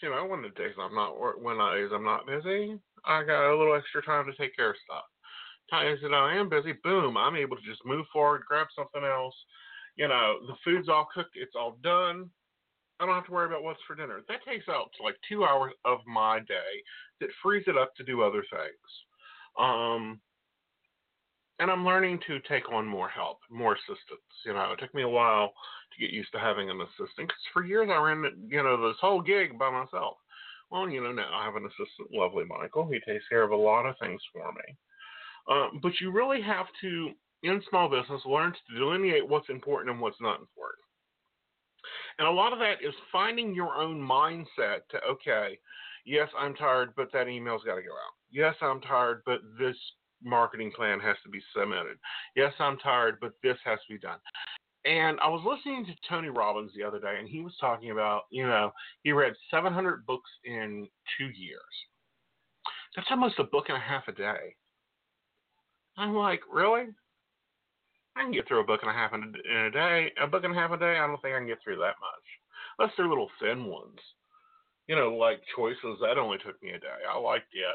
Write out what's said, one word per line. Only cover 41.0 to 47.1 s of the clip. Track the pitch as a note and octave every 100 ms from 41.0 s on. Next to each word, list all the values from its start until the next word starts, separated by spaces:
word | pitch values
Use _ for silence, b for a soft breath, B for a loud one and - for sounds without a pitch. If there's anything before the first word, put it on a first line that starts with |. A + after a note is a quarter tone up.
| _ _ _ _ _ _ _ _ B B B B
And | D#3
a |
lot | F3+ A3+
of | A#3+
that | G#3+ F#3+
is | D3 - -
finding | F#3 G#3+ A#3 A3+ F3+
your | E3+ C#3
own | D#3+ D#3
mindset | C3+ C3+ D#3 E3+ D#3 - G#2 G2+ -
to, | - B2
"Okay, | C3+ C#3+ A2 G2 F#2+ B B B B A#2+
yes, | D3 D3+ -
I'm | C#3+
tired, | C3+ D3 C3 A#2+ B2+
but | B2+